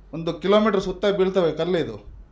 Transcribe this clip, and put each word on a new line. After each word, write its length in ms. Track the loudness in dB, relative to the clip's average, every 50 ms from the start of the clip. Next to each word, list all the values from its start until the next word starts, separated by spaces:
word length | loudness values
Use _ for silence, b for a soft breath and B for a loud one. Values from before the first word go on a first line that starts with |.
| -20 -14
ಒಂದು 200 | -12 -6 -6 -6
ಕಿಲೋಮೀಟರ್ 480 | -6 -4 0 4 4 4 4 4 2 0
ಸುತ್ತ 260 | -2 -2 -6 -2 0
ಬೀಳ್ತವೆ 460 | 0 2 2 0 2 2 2 2 2
ಕಲ್ಲು. 260 | 0 -2 -2 0 0 -2
ಇದು 180 | -2 -4 -8 -12 -16 -18 -20 -20 -20 -20